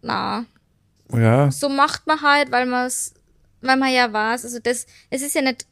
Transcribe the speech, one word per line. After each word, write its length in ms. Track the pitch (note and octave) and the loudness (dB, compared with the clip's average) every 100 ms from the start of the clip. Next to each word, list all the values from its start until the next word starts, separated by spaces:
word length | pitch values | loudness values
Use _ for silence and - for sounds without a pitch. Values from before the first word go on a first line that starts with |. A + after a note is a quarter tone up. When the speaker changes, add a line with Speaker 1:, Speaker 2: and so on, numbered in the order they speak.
Speaker 1:
"Na." 420 | A#3 A3 F#3+ G#3 A#3 _ _ _ _ _ _ | -4 -4 -4 -6 -8 _ _ _ _ _ _
Speaker 2:
Ja. 380 | A#2+ A2+ A#2+ C#3+ | 2 4 4 4
Speaker 1:
So 180 | C3+ C#4+ | 2 -2
macht 380 | C#4 D4 - - | 2 0 0 -2
man 160 | D#4 | 0
halt, 300 | D4 C#4+ C#4 | 2 2 2
weil 140 | B3+ B3+ | 0 0
man's, 480 | B3 B3 - - _ _ _ _ _ | -2 -2 -4 -8 _ _ _ _ _
weil 140 | B3+ C4 | 0 2
man 160 | C4 | 2
ja 200 | B3+ B3 | 2 0
weiß, 320 | G#3+ G#3+ A#3+ | 0 -2 -2
also 140 | B3 A#3+ | -6 -6
das, 260 | A#3 A#3+ - - _ | -4 -4 -6 -20 _
es 120 | C#4 | -6
ist 120 | C#4+ | -4
ja 80 | D#4+ | 0
nicht 240 | C4+ B3+ - | 0 -2 -10